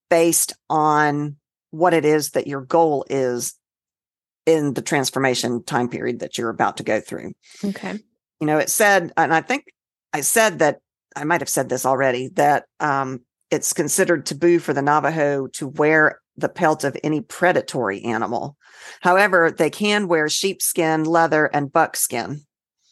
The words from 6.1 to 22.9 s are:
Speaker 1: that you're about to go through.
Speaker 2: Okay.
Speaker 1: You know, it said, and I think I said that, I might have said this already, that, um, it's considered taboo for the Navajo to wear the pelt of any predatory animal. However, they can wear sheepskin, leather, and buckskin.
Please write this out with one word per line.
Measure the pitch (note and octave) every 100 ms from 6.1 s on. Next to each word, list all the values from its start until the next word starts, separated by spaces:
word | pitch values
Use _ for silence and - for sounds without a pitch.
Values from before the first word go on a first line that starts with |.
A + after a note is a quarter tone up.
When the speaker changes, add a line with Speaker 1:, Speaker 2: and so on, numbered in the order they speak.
| A#2+
Speaker 1:
that | - -
you're | A#2
about | F#2+ G2+ -
to |
go | - A2
through. | - - B1+ - _ -
Speaker 2:
Okay. | G3+ G3 F#3+ G#3 - _ _ _
Speaker 1:
You | D3+
know, | D3+
it | D3
said, | - G#3 G3 E3+ -
and | D3
I | D#3+
think | D#3+ C#4 - _ _ _ _
I | D3+
said | C#3 A#3 A3 D#3+
that, | D3+ - _ _ _ -
I |
might | D3 E3+
have | C3+
said | - B2+
this | B2+ C3
already, | C3 C3+ B2 C3
that, | - D3 C#3 - _
um, | D3+ C#3 C3 B2+ - _ _
it's | D3+ -
considered | - D3 - F3+ E3 -
taboo | C#3+ F3 E3+
for | E3
the | C#3+
Navajo | C#3+ D3+ C#3 D#3+ D3 C#3+ C3
to | - C#3
wear | D3 D3+ D#3 D#3 - _ -
the | D3
pelt | - E3 D#3
of | C#3+ -
any | D#3 D3+
predatory | - - F3+ D#3 - C#3 G#2+ G2
animal. | A2+ A2+ G#2 A#2 C#3+ D3 _ - - -
However, | F3+ F#3 G3+ F3+ E3
they | - D#3
can | - G#3 G#3 F#3+
wear | E3 D3+
sheepskin, | - G3 F#3 - - D#3+ D#3
leather, | D#3 E3+ E3 D#3 D3+
and | D3 C#3
buckskin. | E3+ D#3 - - B2 F#2 D3 - _ _ _ _